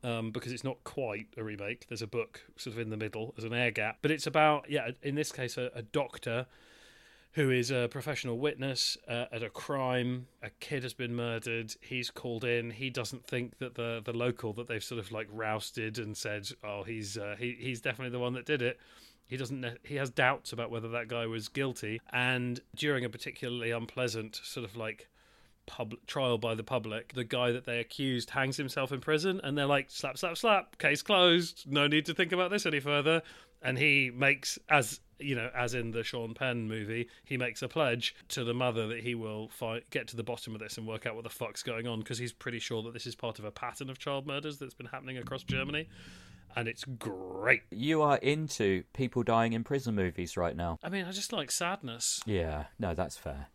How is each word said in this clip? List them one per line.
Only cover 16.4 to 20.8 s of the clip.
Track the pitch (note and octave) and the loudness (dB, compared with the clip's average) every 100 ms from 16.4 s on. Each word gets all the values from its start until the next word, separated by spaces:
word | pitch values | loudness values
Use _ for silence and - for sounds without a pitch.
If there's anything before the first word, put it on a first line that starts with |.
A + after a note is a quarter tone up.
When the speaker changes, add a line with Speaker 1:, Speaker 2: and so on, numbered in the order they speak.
| G2+ - | -6 -10
Speaker 1:
"Oh, | G#2+ G2+ | -8 -8
he's, | F#2+ A2+ G#2 G#2+ | -6 -6 -6 -6
uh, | G2+ G#2 | -6 -4
he, | A#2+ A#2+ | -6 -4
he's | B2 A#2+ | -6 -4
definitely | C3+ C3 B2+ | -4 -4 -4
the | B2 | -2
one | B2 | -2
that | B2 A#2+ | -2 0
did | D3 | 2
it." | B2 B2 - - - _ _ | 2 0 -12 -20 -20 _ _
He | B2+ | -6
doesn't | B2+ C3+ | -4 -4
ne-, | B2 A#2+ | -6 -8
he | - C#3+ | -6 -2
has | C3+ | -2
doubts | A#2 C3 C3+ - | 4 4 4 -4
about | A2+ A#2 | -6 -4
whether | A#2 | -4